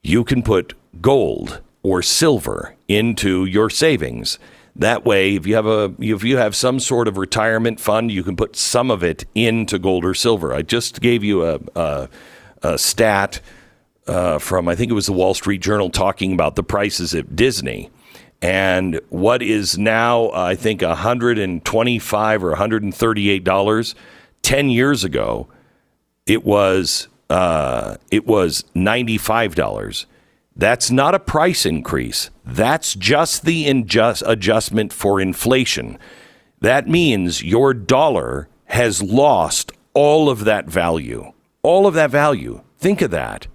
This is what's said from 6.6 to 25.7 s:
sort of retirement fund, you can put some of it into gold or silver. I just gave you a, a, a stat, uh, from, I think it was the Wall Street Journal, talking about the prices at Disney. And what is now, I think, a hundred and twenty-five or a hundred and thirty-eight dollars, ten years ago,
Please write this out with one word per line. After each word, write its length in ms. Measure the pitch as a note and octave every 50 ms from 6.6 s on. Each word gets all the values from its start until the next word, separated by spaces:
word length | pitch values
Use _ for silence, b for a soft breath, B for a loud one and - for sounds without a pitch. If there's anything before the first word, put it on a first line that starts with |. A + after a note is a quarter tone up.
| - B2+ C3 C3
sort 260 | A#2+ - C3+ A#2+ A#2
of 100 | A2 F#2+
retirement 640 | F#2+ F#2+ F#2 - A2+ G#2+ A2+ A2+ A2 A2+ A#2 A2 -
fund, 320 | - - G#2 A2+ A2+ A#2
you 140 | G#2 F#2+ -
can 100 | G2 F#2
put 220 | E2 A2+ - -
some 340 | - - - - B2 B2 C3
of 140 | A2+ F#2 E2+
it 200 | E2+ D#2+ - - - _
into 440 | A2 A#2 A2+ A2 A2+ A2 - G#2 F#2
gold 260 | F2 F#2+ F#2 F2+ E2+
or 100 | F#2 F#2
silver. 380 | - - A#2+ A2+ G2 D#2+ C2+
I 100 | B1+ D2
just 380 | D#2+ - A#2 A#2 - - - -
gave 220 | A#2+ A#2+ A#2+ A#2
you 220 | G2+ G#2 G2+ F2+ E2
a, 160 | E2 D#2 C#2+ - - _
a, 320 | E2+ E2 D#2 D2 C#2 C2+ C#2 B B B B B B B B B B
a 160 | - D#2 D2+ C2+
stat, 600 | - - - - A2+ A2 G2+ G2 G2 - - - b b b b b b b b b b _ _ _ -
uh, 300 | - F2+ F2+ F2 D#2 D2+
from, 280 | - - F#2 F#2 E2+
I 80 | F2 F2
think 160 | F2 A#2+ A#2+
it 40 | A#2
was 120 | G#2 F#2+
the 60 | -
Wall 220 | G2 F2+ F#2 F#2 F#2+
Street 260 | - - G#2 G2+ F#2
Journal, 300 | F2 F#2+ G#2 G#2 G2 F2+
talking 420 | - - F#2+ G2 F#2+ - F#2 F#2+
about 240 | F#2 E2+ D#2+ D2 -
the 80 | - E2+
prices 500 | - - G2+ G2+ G#2 - - F2+ E2 -
at 220 | D#2+ - - C#2+
Disney. 540 | D#2+ A2+ C3 A#2 - B1+ B1+ A1+ G1+ G1+ - B B B B B B B B B B
And 600 | - F2 F#2+ F#2+ G2 F#2+ F2+ F#2 F#2 F#2 D#2+ D#2 - _
what 340 | - F2 F#2 A2 A#2+ B2
is 360 | A#2+ G#2 A2 G#2+ G2 F2+ - F#2
now, 520 | G2+ A2+ A2 A2+ A#2 A#2 A#2+ A#2 A2+ G#2+
I 240 | - F2+ F2+ F2+ F#2+
think, 260 | F#2 - A2 G#2+ F#2+
a 140 | F#2 E2 E2+
hundred 460 | D#2+ - A#2 B2 B2 A#2+ B2 A#2+ G#2+
and 240 | G2+ F#2 F2 E2+ -
twenty-five 800 | - - A2+ A#2 B2 B2 A2 - - - G#2 G#2+ A2 A2 G#2 F#2
or 80 | E2+
a 40 | D2+
hundred 280 | D#2+ G2+ A2 A2 A2 G#2
and 100 | G2+ F2+
thirty-eight 480 | - A#2 A2+ A2 G#2 G2+ G2+ G2 F#2+
dollars, 540 | F#2 F#2+ F#2 G2 G2 G#2+ G#2+ A2 A#2 - - B B B B B B B B B
ten 280 | - - C3+ C#3 C#3+ C#3
years 320 | B2 A#2 C3 C#3+ C#3+ A2
ago, 460 | G2 F2 C2+ B1+ G#1 A1+ A1+ A1+ B1+ b b b b b